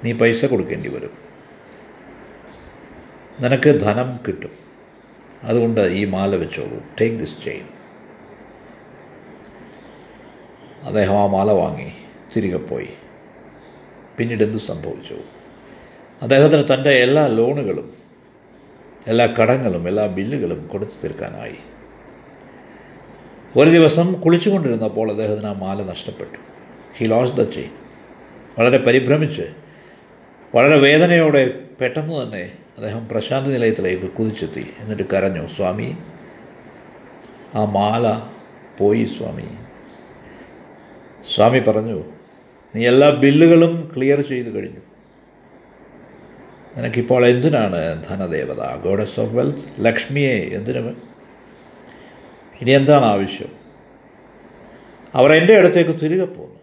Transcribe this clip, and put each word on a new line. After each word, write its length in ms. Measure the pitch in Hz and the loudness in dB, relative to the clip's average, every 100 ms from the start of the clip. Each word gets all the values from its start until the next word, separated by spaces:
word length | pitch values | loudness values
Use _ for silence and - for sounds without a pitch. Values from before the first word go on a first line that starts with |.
നീ 80 | 120 | -6
പൈസ 320 | 113 117 113 | 2 2 2
കൊടുക്കേണ്ടി 440 | 139 120 - - - | 0 -2 -4 -8 -8
വരും, 220 | 64 - - - - - - - - - - - - - - - - - - - - - - - - | -10 -14 -18 -20 -20 -20 -20 -20 -20 -20 -20 -20 -20 -20 -20 -20 -20 -20 -20 -20 -20 -20 -20 -20 -8
നിനക്ക് 400 | 123 135 156 147 | -2 2 2 2
ധനം 400 | 107 107 127 123 - | 0 -2 -4 -8 -10
കിട്ടും, 220 | - - - - - - _ _ - - - | -10 -12 -20 -20 -20 -20 _ _ -20 -20 -20
അതുകൊണ്ട് 380 | 113 117 117 113 | -2 0 2 2
ഈ 240 | 95 92 | 0 0
മാല 320 | 101 92 98 95 | -2 -2 -2 -2
വെച്ചോളൂ, 400 | 87 - 69 - - - | -4 -8 -10 -12 -14 -2
take 120 | 113 | -2
this 340 | 113 - - - | -2 -10 -12 -12
chain." 140 | - - - - - - - - - - - - - - - - - - - - - - - - - - - - - - - - - - | -12 -14 -20 -20 -20 -20 -20 -20 -20 -20 -20 -20 -20 -20 -20 -20 -20 -20 -20 -20 -20 -20 -20 -20 -20 -20 -20 -20 -20 -20 -20 -20 -18 -8
അദ്ദേഹം 360 | 104 98 101 | -4 0 0
ആ 40 | 101 | 0
മാല 240 | 98 101 | 0 0
വാങ്ങി 420 | 98 82 76 - - - - - - | 0 0 -6 -12 -16 -20 -20 -8 -4
തിരികെ 200 | 98 87 | -4 -6
പോയി. 320 | - 62 - - - - - - - - - - - - - - | -8 -10 -10 -16 -20 -20 -20 -20 -20 -20 -20 -20 -20 -20 -20 -8
പിന്നീട് 260 | 117 113 | -6 -2
എന്ത് 140 | 110 110 | -2 -2
സംഭവിച്ചു? 600 | - 82 - - - - - - - - - - - - - - | -8 -10 -10 -14 -14 -18 -18 -20 -20 -20 -20 -20 -20 -20 -20 -14
അദ്ദേഹത്തിന് 460 | 117 135 147 151 147 | 2 6 6 4 2
തൻ്റെ 200 | 135 139 | 0 4
എല്ലാ 360 | 131 123 143 147 | 4 4 2 2
ലോണുകളും 680 | 113 117 143 110 80 - - - _ _ _ _ _ _ - - - - | 2 0 0 -4 -6 -10 -18 -20 _ _ _ _ _ _ -20 -20 -18 -4
എല്ലാ 200 | 113 120 | 2 2
കടങ്ങളും 640 | 117 113 131 123 90 85 | 2 2 2 0 -4 -4
എല്ലാ 180 | 104 104 | -2 -2
ബില്ലുകളും 600 | 92 104 139 85 82 - | -4 -6 -6 -6 -8 -10
കൊടുത്തു 240 | 98 104 - | -10 -10 -10
തീർക്കാനായി. 520 | - - - 50 57 - - - - - - - - - - - - - - - - - - - - 123 | -12 -10 -12 -12 -14 -16 -20 -20 -20 -20 -20 -20 -20 -20 -20 -20 -20 -20 -20 -20 -20 -20 -20 -20 -4 4
ഒരു 140 | 151 | 6
ദിവസം 500 | 170 160 165 175 180 | 8 6 4 0 0
കുളിച്ചുകൊണ്ടിരുന്നപ്പോൾ 920 | 160 170 214 196 147 113 107 - 110 | 2 2 2 0 0 -2 -4 -2 -4
അദ്ദേഹത്തിന് 360 | 104 107 104 104 | -2 -4 -4 -6
ആ 60 | |
മാല 300 | 98 95 98 | -8 -8 -8
നഷ്ടപ്പെട്ടു. 560 | 95 87 - - - - - - - - - - | -8 -10 -12 -14 -16 -16 -20 -20 -20 -20 -20 -4
He 80 | 110 | 0
lost 220 | 113 127 | 2 2
the 120 | 139 | 0
chain. 240 | 113 - - - - - - - - - - - | -2 -4 -12 -14 -20 -20 -20 -20 -20 -20 -18 0
വളരെ 200 | 117 - | 2 4
പരിഭ്രമിച്ച്, 640 | 117 127 127 151 156 - 87 - - - - - _ - - _ - | 4 2 2 0 0 -4 -12 -14 -20 -20 -20 -20 _ -20 -20 _ -2
വളരെ 220 | 117 135 151 | 2 6 6
വേദനയോടെ 840 | 139 151 170 170 160 143 127 - - - | 6 6 6 4 4 4 2 -2 -16 -6
പെട്ടെന്ന് 420 | 127 156 156 160 | -4 -4 -6 -6
തന്നെ 360 | 120 104 90 - - - | -8 -10 -12 -16 -20 -14
അദ്ദേഹം 320 | 110 110 110 | -10 -10 -6
പ്രശാന്തി 400 | 110 - 135 135 | -6 -4 -4 -2
നിലയത്തിലേക്ക് 600 | 131 117 104 92 92 95 | 0 0 0 -2 -4 -6
കുതിച്ചെത്തി. 640 | - 113 104 80 69 - - | -4 -4 -4 -8 -8 -14 -14
എന്നിട്ട് 240 | 107 107 | -12 -8
കരഞ്ഞു, 460 | 95 95 95 87 78 | -2 0 -2 -4 -10
"സ്വാമി, 480 | - 95 98 117 156 - - - - - - - - - - - - - - - | -6 -4 -4 -8 -10 -16 -20 -20 -20 -20 -20 -20 -20 -20 -20 -20 -20 -20 -20 -12
ആ 100 | - | -4
മാല 580 | 104 101 104 113 117 110 110 - - - - - | -2 0 0 0 -2 -2 -8 -20 -20 -20 -20 -2
പോയി 260 | 101 110 | 0 2
സ്വാമി." 420 | 113 - - - - - - - - - - - - - - - - - - - - - - | -2 -6 -12 -10 -14 -16 -20 -20 -20 -20 -20 -20 -20 -20 -20 -20 -20 -20 -20 -20 -20 -20 -10
സ്വാമി 260 | - 107 127 | 2 4 4
പറഞ്ഞു, 440 | 117 107 113 98 73 - - _ _ _ _ 107 | 2 0 -2 -8 -10 -18 -20 _ _ _ _ -2
"നീ 100 | 117 | 2
എല്ലാ 240 | 127 147 | 6 6
ബില്ലുകളും 840 | 127 139 147 165 165 165 170 151 - | 6 4 6 6 8 6 0 -8 -4
ക്ലിയർ 240 | 131 143 | 0 0
ചെയ്ത് 340 | 139 127 117 | -2 -6 -6
കഴിഞ്ഞു. 260 | 101 98 - - _ _ _ _ _ _ - _ _ - - - - - - - - - - | -10 -12 -16 -20 _ _ _ _ _ _ -20 _ _ -20 -20 -20 -20 -20 -20 -20 -20 -20 -10
നിനക്കിപ്പോൾ 500 | 120 117 117 127 120 | -6 -4 0 4 4
എന്തിനാണ് 800 | 123 147 147 107 87 80 80 - | 4 2 0 0 -2 -4 -6 -8
ധനദേവത, 800 | 95 92 78 67 71 62 65 90 | -8 -6 -6 -6 -8 -8 -6 -4
goddess 380 | 98 107 - 110 | -2 -2 -4 -4
of 80 | |
wealth, 460 | 113 135 143 - - | -2 -2 -4 -12 -2
ലക്ഷ്മിയെ 540 | 110 117 - 139 139 | -2 -2 -4 -2 -2
എന്തിനു 460 | 117 80 98 107 127 | -2 -4 -8 -8 -6
വേ-, 140 | 117 - - - - - - - - - - - - - - - - - | -8 -12 -20 -20 -20 -20 -20 -20 -20 -20 -20 -20 -20 -20 -20 -20 -20 -8
ഇനി 100 | 123 | 2
എന്താണ് 340 | 139 135 147 | 4 6 4
ആവശ്യം? 440 | 120 101 98 - - - - _ _ _ _ _ _ - - - - - - - - | 4 0 -2 -8 -14 -16 -20 _ _ _ _ _ _ -20 -20 -20 -20 -20 -20 -20 -8
അവർ 180 | - 135 | 2 6
എൻ്റെ 240 | 156 175 220 | 6 8 6
അടുത്തേക്ക് 320 | 180 175 160 | 6 4 0
തിരികെ 340 | 165 151 180 | 0 -2 -2
പോന്നു." 320 | 180 - - - | -4 -8 -18 -20